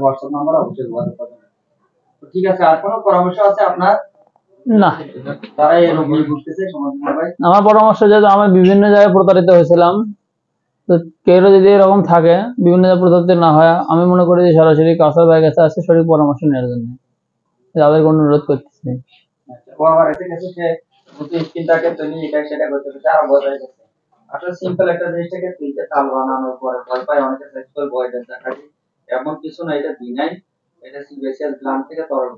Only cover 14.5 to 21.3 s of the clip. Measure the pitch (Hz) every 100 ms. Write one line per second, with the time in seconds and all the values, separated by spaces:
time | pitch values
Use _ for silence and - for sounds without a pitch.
14.5 | 160 160 156 160 165 156 156 165 160 160
15.5 | 143 156 180 160 165 165 156 147 143 151
16.5 | 135 123 120 117 123 _ _ _ _ _
17.5 | _ _ 165 147 156 156 156 151 147 147
18.5 | 135 - _ 139 127 - _ _ _ _
19.5 | - _ - 160 160 156 151 180 170 185
20.5 | 175 165 165 _ _ _ 143 143